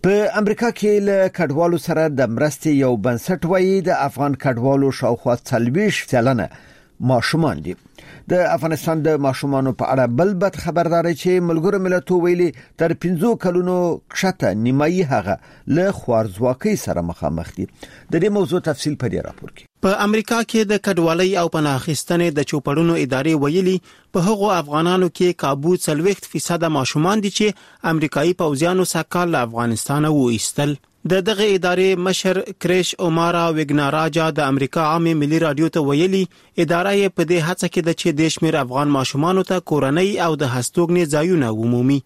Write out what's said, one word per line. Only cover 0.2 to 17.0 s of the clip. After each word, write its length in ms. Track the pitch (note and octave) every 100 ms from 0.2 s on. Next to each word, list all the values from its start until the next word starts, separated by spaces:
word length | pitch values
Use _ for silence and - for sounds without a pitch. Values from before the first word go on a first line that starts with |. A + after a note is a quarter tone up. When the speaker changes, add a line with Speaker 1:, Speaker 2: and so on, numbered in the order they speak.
| G#3 F#3
Speaker 1:
امریکا 280 | G#3 G#3 A#3 -
کې 260 | G#3 G#3 G3+
له 220 | G3 F#3 -
کډوالو 420 | D#3 D#3+ E3+ E3+ -
سره 160 | D#3+ D#3+
د 120 | C3+ A#2+
مرستې 360 | A#2 D3+ - D#3 C#3+
یو 100 | C3 A#2+ A2+
بنسټ 460 | A#2+ - F#3 D#3+
وایي، 280 | F#3 F#3 G3 E3+
د 20 | C#3+ C3+
افغان 280 | - C#3+ C3
کډوالو 480 | - A2+ C3 C#3 C#3 B2
شاوخوا 360 | A#2+ A#2+ B2+ A#2+
څلوېښت 800 | - B2 A#2+ D3+ G#3 - - B2
سلنه 320 | A#2 B2 F2+ - - - _ _ B2
ماشومان 480 | B2 - D#3+ D#3+ D2+
دي. 100 | D#2 F2+ _ - - - -
د 20 | F3+ E3+ E3+
افغانستان 460 | D#3+ D#3 - D#3+
د 120 | D#3 D3+
ماشومانو 460 | C#3 C3 C#3+ C3+ C3+ A2+
په 40 | -
اړه 120 | C3+ A#2+ A#2+
بل 120 | F#3+ F#3
بد 120 | F#3+ -
خبر 240 | F3 E3 E3+
دا 80 | E3+ E3+
دی 80 |
چې 300 | E3 F3+ F3+ F3
ملګرو 360 | E3 F3+ G3 F#3
ملتو 340 | F3+ F3 F3+
ویلي، 300 | F3 F3 F3 - - -
تر 120 | E3 F3
پنځو 280 | E3+ F3 A#3 A#3
کلونو 320 | F3+ F3 F3+ F3+ F3 D3 _
کښته 360 | - F#3+ F3+ A2+ G2+
نیمایي 380 | A#2+ C3+ D3+ F3+ D#3
هغه 240 | B2 F#2 F#2+ - - - D3+
له 100 | F#3+ F#3+
خوارځواکۍ 760 | - A2+ A2 F#2 C3 B2+ G#3+ G3
سره 220 | - E2+